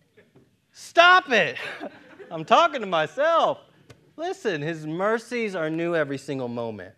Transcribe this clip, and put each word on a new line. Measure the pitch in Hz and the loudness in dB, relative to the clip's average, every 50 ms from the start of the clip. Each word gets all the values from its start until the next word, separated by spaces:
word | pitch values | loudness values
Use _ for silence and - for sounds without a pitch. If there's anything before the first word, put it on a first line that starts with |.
| _ _ _ _ _ _ _ _ _ _ _ _ _ _ _ | _ _ _ _ _ _ _ _ _ _ _ _ _ _ _
Stop | - - - - 349 330 359 359 370 359 285 | -20 -20 0 4 6 8 8 8 6 4 4
it! | 254 214 170 139 117 - - - - - 311 - - | 2 2 2 0 -2 -6 -10 -12 -10 -12 -12 -14 -14
<laughs> | - - - - - - - | -18 -20 -20 -20 -20 -16 -12
I'm | 180 160 160 | -10 -10 0
talking | - - 285 330 339 294 269 | 4 6 6 6 4 2 -4
to | 214 | -6
myself. | 196 180 160 156 147 - 254 285 320 339 320 269 180 139 - - _ _ _ _ - - _ _ _ _ | -2 -2 -2 -2 -2 -2 -2 0 2 2 2 2 0 0 -4 -10 _ _ _ _ -20 -20 _ _ _ _
Listen, | - 311 349 392 - - 226 180 151 | -10 -8 -8 -8 -6 -6 -6 -4 -4
His | 143 156 170 160 156 | -4 -6 -6 -8 -8
mercies | 156 156 170 190 208 226 233 226 - 247 240 226 214 185 | -8 -6 -2 0 0 0 -2 -4 -6 -6 -4 -4 -4 -4
are | 180 160 156 | -4 -4 -4
new | 160 165 170 175 175 | -2 -2 -2 -2 0
every | 165 151 139 139 135 | -2 -2 -2 -4 -6
single | - - 143 131 127 120 | -6 -6 -6 -6 -6 -6
moment. | 120 120 117 117 110 101 90 92 - | -6 -6 -6 -8 -8 -10 -14 -16 -20